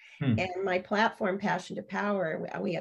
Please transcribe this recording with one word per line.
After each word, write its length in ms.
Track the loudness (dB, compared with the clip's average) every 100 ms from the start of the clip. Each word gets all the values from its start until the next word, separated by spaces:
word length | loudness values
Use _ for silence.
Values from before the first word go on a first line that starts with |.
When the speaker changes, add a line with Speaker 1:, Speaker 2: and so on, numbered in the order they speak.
| -20 -2
Speaker 1:
Hmm. 180 | 2 4
Speaker 2:
And 260 | 2 0
my 140 | 0 0
platform, 600 | 2 2 2 2 0 0
Passion 360 | 0 0 -2 -8
to 40 |
Power, 680 | -6 -2 0 0 0 -2 -4 -4
we, 140 | -2
we, 40 | -2